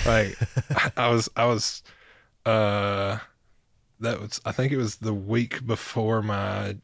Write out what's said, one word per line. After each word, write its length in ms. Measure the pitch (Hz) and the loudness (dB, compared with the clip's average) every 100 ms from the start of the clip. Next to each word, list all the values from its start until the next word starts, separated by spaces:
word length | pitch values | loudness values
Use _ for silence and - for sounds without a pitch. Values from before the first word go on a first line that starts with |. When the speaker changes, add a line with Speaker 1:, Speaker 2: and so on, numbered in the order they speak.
| 120 | 4
Speaker 1:
Like, 300 | 113 98 - - | 4 4 0 -4
Speaker 2:
<laughs> 160 | - - | -2 -2
Speaker 1:
I, 220 | 135 - - | 0 0 0
I 120 | 120 | 2
was, 180 | 117 - | 2 0
I 120 | - 120 | 0 2
was, 360 | 113 - - - - - - _ _ | 2 -2 -6 -14 -20 -20 -20 _ _
uh, 720 | - 110 104 101 101 101 98 107 - _ _ _ _ _ _ - | 0 2 2 2 0 0 -2 -4 -8 _ _ _ _ _ _ -6
that 220 | 117 120 | -4 -4
was, 200 | 107 - | -6 -8
I 80 | 113 | -6
think 180 | 101 131 | 0 0
it 40 | 139 | 2
was 200 | 110 - | -2 -2
the 180 | 110 | -4
week 520 | 104 98 117 117 - 120 | -2 0 0 0 -2 -2
before 560 | 107 - 120 110 113 | -4 -2 -2 2 2
my 540 | 107 101 98 101 101 101 | 0 -2 -2 -2 -4 -8